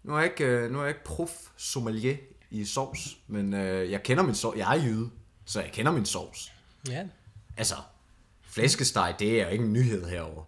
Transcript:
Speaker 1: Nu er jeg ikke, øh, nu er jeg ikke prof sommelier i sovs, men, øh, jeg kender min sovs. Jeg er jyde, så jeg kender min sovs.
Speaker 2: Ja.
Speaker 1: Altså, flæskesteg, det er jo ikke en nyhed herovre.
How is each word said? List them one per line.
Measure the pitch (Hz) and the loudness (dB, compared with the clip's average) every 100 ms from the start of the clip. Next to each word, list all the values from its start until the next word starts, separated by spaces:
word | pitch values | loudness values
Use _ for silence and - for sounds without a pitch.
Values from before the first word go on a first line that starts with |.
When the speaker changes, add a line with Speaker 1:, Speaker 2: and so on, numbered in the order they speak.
Speaker 1:
Nu | - | -2
er | 151 | 2
jeg | 170 | 2
ikke, | 180 135 | 2 2
øh, | 123 117 | 4 2
nu | 135 | -2
er | |
jeg | 143 | -2
ikke | 151 | -4
prof | - - 170 - - - | -8 -6 -6 -6 -14 -10
sommelier | - 139 113 110 123 139 - - - | -6 -2 -2 0 0 -2 -8 -20 -10
i | 107 104 | -6 -4
sovs, | - 135 - - - - | -2 -4 -6 -10 -14 -8
men, | 104 98 | -2 0
øh, | 101 95 95 92 | 0 0 0 0
jeg | 98 | -2
kender | - 131 | 2 4
min | 180 104 | 4 2
sovs. | 113 - | -2 -2
Jeg | 95 147 | 2 2
er | |
jyde, | 135 110 117 - - _ - | 2 0 -4 -8 -20 _ -8
så | 107 | -6
jeg | 76 | -4
kender | - 131 | 0 2
min | 156 101 | 2 0
sovs. | 90 87 - - - _ _ 135 | -4 -6 -14 -16 -18 _ _ -8
Speaker 2:
Ja. | 127 190 - - - - - | -8 -8 -14 -20 -20 -16 -4
Speaker 1:
Altså, | 110 - - - _ - _ _ | -4 -4 -12 -20 _ -20 _ _
flæskesteg, | - - 127 - 127 107 87 85 | -10 2 2 4 2 2 2 2
det | 104 113 | 4 4
er | 87 | 4
jo | |
ikke | 104 110 | 2 2
en | |
nyhed | 110 123 104 85 | 4 4 2 -2
herovre. | 87 80 78 | -4 -6 -10